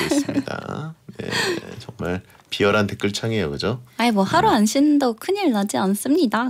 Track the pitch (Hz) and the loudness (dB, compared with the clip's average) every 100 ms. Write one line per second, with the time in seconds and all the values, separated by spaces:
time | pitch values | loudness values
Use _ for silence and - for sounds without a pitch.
0 | 156 277 277 - - - - 50 156 160 | 0 0 0 -2 -4 -6 -8 -10 -10 -14
1 | - - - - 381 349 - - - - | -20 -12 -6 -4 -4 -4 -8 -16 -16 -8
2 | 82 92 - - - - 101 104 98 - | -6 -6 -8 -20 -12 0 2 4 0 0
3 | 101 98 113 110 80 71 92 127 - - | -4 -2 -4 -2 -2 -2 -4 -4 -8 -2
4 | 233 214 196 320 427 277 214 269 302 285 | 0 2 2 4 4 4 4 4 4 4
5 | 254 220 - 403 359 208 202 - 190 202 | 2 -2 -4 0 2 0 0 0 0 0
6 | 262 320 254 214 247 | 2 2 2 2 -2